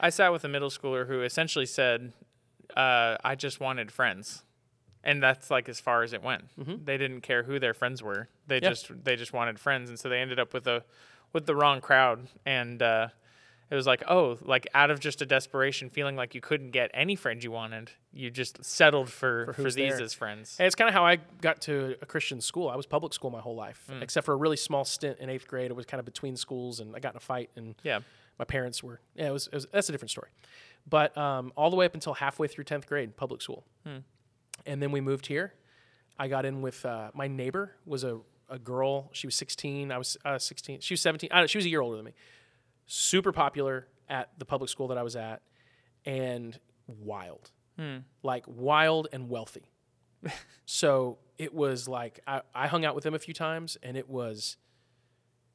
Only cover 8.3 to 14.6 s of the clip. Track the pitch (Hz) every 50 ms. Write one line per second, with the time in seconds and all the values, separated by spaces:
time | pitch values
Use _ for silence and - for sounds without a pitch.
8.3 | _ _ _ - 139 127 147 190 - 113 - - - - 143 131 127 117 117 -
9.3 | - 123 117 117 110 104 - 143 139 131 123 120 120 113 - 131 123 123 127 131
10.3 | 127 123 123 120 - 131 117 127 120 120 120 _ _ - - - - - _ _
11.3 | - 165 151 156 151 143 147 147 139 131 - - 139 131 131 127 117 117 127 -
12.3 | - - - 139 135 127 120 120 120 117 123 117 113 110 113 117 - _ _ _
13.3 | _ _ - - _ _ _ - 147 139 131 135 127 123 - - 180 185 170 131
14.3 | 120 117 - - 131 127